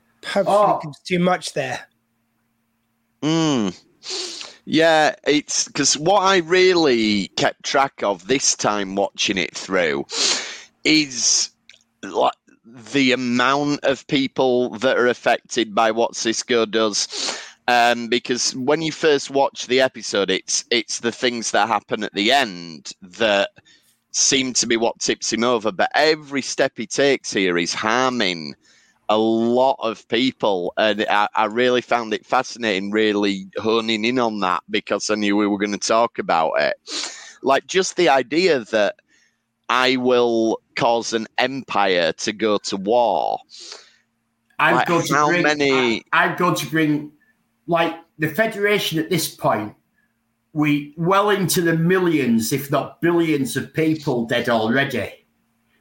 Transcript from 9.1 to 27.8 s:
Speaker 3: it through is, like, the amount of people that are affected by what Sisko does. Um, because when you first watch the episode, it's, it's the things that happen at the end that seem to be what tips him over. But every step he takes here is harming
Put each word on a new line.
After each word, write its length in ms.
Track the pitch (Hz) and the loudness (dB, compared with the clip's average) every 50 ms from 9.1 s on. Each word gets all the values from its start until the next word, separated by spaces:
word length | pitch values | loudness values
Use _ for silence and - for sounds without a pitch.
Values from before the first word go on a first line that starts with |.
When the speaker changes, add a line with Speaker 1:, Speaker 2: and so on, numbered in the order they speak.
| - - - - 101 95 | -2 -4 -4 -2 -2 -2
Speaker 3:
it 180 | 82 - - | -4 -4 -6
through 500 | - - - 95 92 87 80 71 69 69 - - - - - - - - - - - - - _ _ - | -10 -8 -2 0 0 2 0 0 -2 -4 -6 -4 -2 -2 -2 -2 -2 -6 -10 -14 -16 -18 -20 _ _ 0
is, 640 | 147 156 156 151 135 127 120 113 - - - - - _ _ _ - - - _ _ _ _ - | 2 2 2 2 0 -4 -4 -2 0 0 0 -2 -4 _ _ _ -20 -20 -20 _ _ _ _ -12
like, 300 | 98 87 104 127 127 - - _ _ _ _ _ 113 117 131 110 110 - | -6 -2 0 0 0 -2 -4 _ _ _ _ _ -20 -20 -20 -10 -4 0
the 180 | 143 135 127 | 2 4 4
amount 720 | 123 123 131 123 120 123 123 127 139 143 147 147 147 - - | 2 2 0 0 0 2 2 2 2 2 0 0 -2 -2 0
of 240 | - 135 117 - - | -2 -2 -2 -4 -4
people 600 | 151 139 135 131 - - 135 131 123 123 123 123 - 107 | -2 -2 -2 -2 -2 0 0 2 2 2 0 -2 -2 -2
that 200 | 104 131 123 - | 0 0 2 2
are 100 | 120 123 | 2 2
affected 680 | 117 - - 135 120 - _ - - 120 117 113 98 | 0 0 0 0 0 0 _ -6 -4 -4 -2 -2 0
by 160 | 113 113 110 | 0 0 2
what 220 | 110 113 117 - - | 2 0 -2 -2 -2
Sisko 560 | - - 113 110 - - - 123 117 113 107 | -4 -4 -4 -2 -4 -2 -2 0 0 0 0
does. 680 | 98 110 110 110 101 - - - - - - - - - - - - _ _ - | 0 0 0 0 0 -2 -4 -6 -6 -8 -6 -6 -6 -8 -12 -16 -20 _ _ 0
Um, 400 | 123 123 120 120 120 117 120 113 | 2 4 4 4 2 0 -2 -2
because 480 | 120 123 - - 127 120 - - - | -2 -2 -2 -2 -4 -2 -2 -4 -4
when 260 | 135 127 131 147 160 | -4 -2 -2 0 0
you 100 | 165 156 | -2 -4
first 380 | 147 - - 160 147 135 - - | -4 -2 0 2 2 2 0 -2
watch 380 | 139 139 139 - - - - - | -2 0 0 -2 -2 -6 -6 0
the 140 | 123 131 | 2 2
episode, 480 | 131 131 - 117 104 - - 104 98 92 | 2 2 0 -4 -10 -4 -2 -2 0 0
it's, 360 | 95 90 - - - - - - | 0 -2 -2 -4 -4 -4 -4 -2
it's 280 | - 120 101 - - - | -2 -2 -2 -4 -6 -4
the 120 | - 117 | -4 -4
things 400 | 107 - - 127 120 120 107 - | -4 -2 -2 -2 -2 -4 -4 -2
that 160 | - 110 101 110 | 0 0 0 0
happen 360 | 113 104 - - 127 107 107 | 0 -2 -4 -4 -8 -6 -6
at 100 | - - | -6 -4
the 180 | 95 104 107 | -2 0 2
end 600 | 127 143 135 110 92 87 85 85 80 73 67 - - _ | 2 2 2 0 -4 -10 -14 -14 -16 -16 -16 -16 -18 _
that 480 | - 92 90 85 113 110 101 98 98 - _ _ - _ _ _ _ _ _ _ _ _ | -20 -16 -6 -2 0 2 2 2 0 0 _ _ -20 _ _ _ _ _ _ _ _ _
seem 420 | - - - - 143 135 131 131 120 | -4 -2 0 0 0 0 -2 -2 -2
to 140 | - - 117 | -2 -2 0
be 100 | 120 113 | 0 0
what 220 | 113 113 - - | 0 0 -2 -2
tips 320 | - - 113 - - - | -4 -4 -4 -4 -4 -4
him 120 | - 113 117 | -2 0 0
over. 280 | 123 127 117 101 110 | 0 0 0 -2 -2
But 200 | 98 82 107 - - | -2 -2 -2 0 0
every 480 | - 147 156 156 156 151 139 139 139 | 2 2 2 2 0 -2 -8 -6 -6
step 320 | 123 - - - 151 135 - | -6 -4 -2 -2 -2 -2 -2
he 120 | - 117 - | -6 -10 -6
takes 440 | - - 139 139 135 - - - | -2 2 2 2 2 0 -2 -4
here 260 | - 113 95 92 87 87 | -2 0 0 2 2 0
is 160 | 87 85 - | 0 -2 -4
harming 800 | - | -4